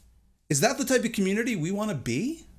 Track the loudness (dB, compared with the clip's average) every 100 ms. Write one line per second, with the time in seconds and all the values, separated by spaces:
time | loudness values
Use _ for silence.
0 | -20 _ _ _ -4 2 2 2 2 2
1 | 2 0 0 0 0 0 -2 -2 -2 -4
2 | -2 -2 -2 -6 -12